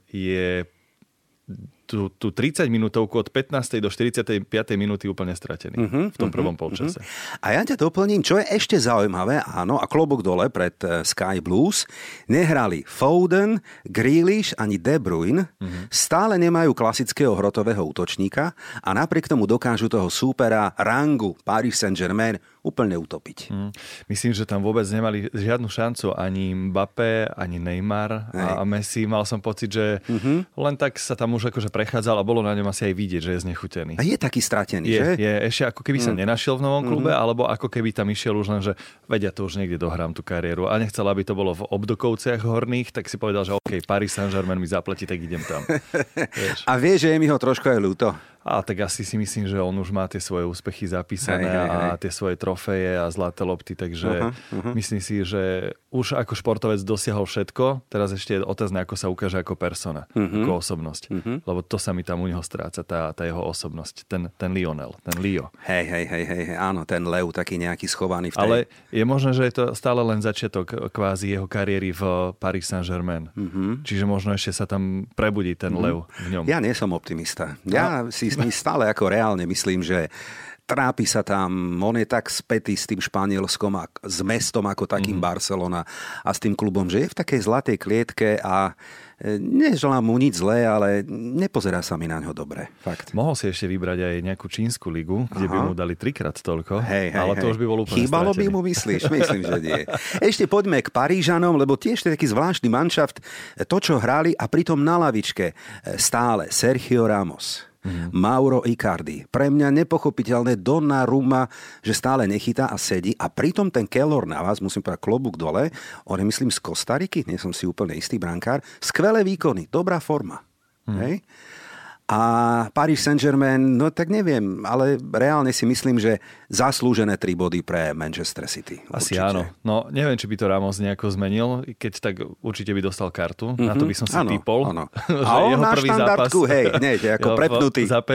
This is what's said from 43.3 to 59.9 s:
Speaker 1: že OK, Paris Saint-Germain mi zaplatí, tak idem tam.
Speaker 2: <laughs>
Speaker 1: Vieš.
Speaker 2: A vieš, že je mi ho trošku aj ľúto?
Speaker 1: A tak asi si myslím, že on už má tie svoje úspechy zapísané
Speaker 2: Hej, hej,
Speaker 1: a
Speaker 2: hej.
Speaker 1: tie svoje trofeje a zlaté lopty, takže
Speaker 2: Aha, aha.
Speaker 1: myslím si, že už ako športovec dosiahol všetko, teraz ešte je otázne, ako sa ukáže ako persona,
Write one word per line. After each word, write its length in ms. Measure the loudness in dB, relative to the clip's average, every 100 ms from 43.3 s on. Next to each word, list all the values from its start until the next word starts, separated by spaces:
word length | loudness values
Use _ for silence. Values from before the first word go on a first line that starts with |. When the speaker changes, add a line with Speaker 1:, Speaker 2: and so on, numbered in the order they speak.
| 0 0
Speaker 1:
že 80 |
OK, 260 | -2 -2 -6
Paris 320 | 0 0 0
Saint-Germain 460 | -2 -2 -2 -2 -2
mi 80 | -2
zaplatí, 400 | -4 -4 -8 -6
tak 160 | -8
idem 180 | -6 -8
tam. 220 | -6 -8
Speaker 2:
<laughs> 400 | -2 -4 -2 -4 -4 -4 -6
Speaker 1:
Vieš. 300 | -4 -4 -4
Speaker 2:
A 100 | 0 2
vieš, 220 | 4 6
že 80 | 6
je 100 | 4
mi 80 | 4
ho 120 | 4
trošku 260 | 2 2
aj 140 | 2 4
ľúto? 280 | 2 2 0 0 -10 _
Speaker 1:
A 240 | -2 -2
tak 160 | -2 -4
asi 240 | -4 -4
si 160 | -4 -4
myslím, 240 | -4 -4
že 160 | -2 0
on 160 | 0 -2
už 160 | -2
má 160 | -2 -2
tie 80 | -4
svoje 320 | -4 -2 -2
úspechy 400 | -4 -8 -8 -4
zapísané 560 | -4 -6 -6 -2 0
Speaker 2:
Hej, 80 | 0
hej, 160 | 0 0
Speaker 1:
a 80 | 0 -2
Speaker 2:
hej. 120 | -2
Speaker 1:
tie 100 | -6
svoje 260 | -4 -4
trofeje 640 | -2 -2 -4 -2 -2 0 0
a 80 | -2
zlaté 380 | -2 -4 -2
lopty, 320 | -4 -4 -6 -8
takže 320 | -6 -2 -2
Speaker 2:
Aha, 220 | 0 -2
aha. 380 | -4 -10 -8 -4
Speaker 1:
myslím 320 | -4 -2 -4
si, 160 | -4 -4
že 480 | -2 -2 -2 -2 -6 -10 _
už 280 | -4 -2 -2
ako 160 | -2
športovec 480 | -2 -2 0 0 0
dosiahol 480 | 0 -2 0 -2 -2
všetko, 560 | -2 -4 0 0 0 -4
teraz 200 | -2 -2
ešte 220 | -2 -2
je 80 | -2
otázne, 400 | -2 -2 -2 -2
ako 140 | -4
sa 120 | -4 -4
ukáže 300 | -2 -2 -2
ako 160 | -4
persona, 560 | -4 -4 -4 -8